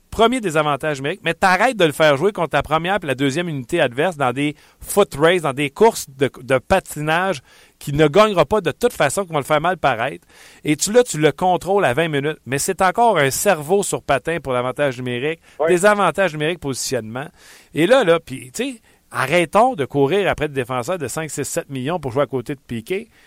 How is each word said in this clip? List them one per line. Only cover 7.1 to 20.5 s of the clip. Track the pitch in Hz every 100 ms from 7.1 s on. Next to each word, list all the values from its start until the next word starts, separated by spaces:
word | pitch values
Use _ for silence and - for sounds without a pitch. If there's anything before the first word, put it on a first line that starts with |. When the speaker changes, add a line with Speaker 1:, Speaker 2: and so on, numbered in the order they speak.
| 165 190 151 - - _ _
Speaker 1:
qui | -
ne | 143 156
gagnera | 160 214 185
pas | 147 214
de | 165
toute | - 240
façon, | - 147 -
qui | 185
vont | 160
le |
faire | 127 151
mal | 165 185
paraître. | 143 113 127 175 _ - - -
Et | - 151
tu, | -
là, | 226
tu | 247 156
le | 151
contrôles | - 185 175 170 202 156
à |
vingt | 123 165
minutes. | 143 143 156
Mais | - 139
c'est | - 185
encore | 190 180 233 185
un | 139
cerveau | 123 202 170 147 202
sur | 190 139
patin | - 139 - 165
pour | 135
l'avantage | 123 123 127 147 123
numérique, | 127 123 143 160 _ _
Speaker 2:
Oui. | 156
Speaker 1:
des | 175 202
avantages | 208 180 156 190
numériques, | 151 151 175
positionnement. | 143 127 - 127 110 117 156 _ - - _
Et | 131 170
là, | 269
là, | 190 165
puis, | - 127 123
tu | 131 269
sais, | 233 _ _ _
arrêtons | 120 131 175 170 196 254
de | 226 127
courir | 143 139 190 175
après | 131
des | 151